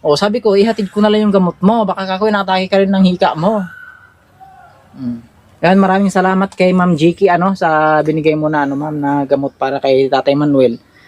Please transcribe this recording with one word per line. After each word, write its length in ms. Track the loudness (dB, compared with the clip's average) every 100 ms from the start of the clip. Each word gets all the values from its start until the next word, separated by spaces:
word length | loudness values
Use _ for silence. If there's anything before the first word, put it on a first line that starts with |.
O, 140 | 0 0
sabi 240 | 0 0
ko, 160 | 0 2
ihatid 340 | 2 0 -4
ko 80 | 0
na 80 | 0
lang 160 | 2
yung 80 | 2
gamot 240 | 2 0 0
mo. 240 | 0 2 -2
Baka 160 | -4
kakoy, 300 | -6 -2 -2
natake 340 | -2 -2 -2 0
ka 140 | 0
rin 100 | 0
ng 120 | 2 2
hika 180 | 2 -2 0
mo. 260 | -2 -2 -6 -12 -20 -20 -20 _ _ _ -20 -20 -20 _ _ -12
Mm. 340 | -10 -10 -14 _ _ _
Yan, 160 | 0 2
maraming 320 | 2 2 0
salamat 400 | 0 0 0 -2
kay 240 | 0 0 2
Ma'am 160 | 2
Jiki, 320 | 2 0 2
ano, 320 | 0 2 0 0
sa 440 | 0 2 2 2
binigay 320 | 0 0 0 0
mo 160 | -2
na, 160 | -2 -2
ano, 80 | -4
ma'am, 200 | -6 -6
na 240 | -4 -4
gamot 320 | -2 -2 -4 _
para 240 | -6 -4
kay 320 | 0 0 2
Tatay 240 | 0 0 0
Manuel. 400 | 2 2 2 0 _ _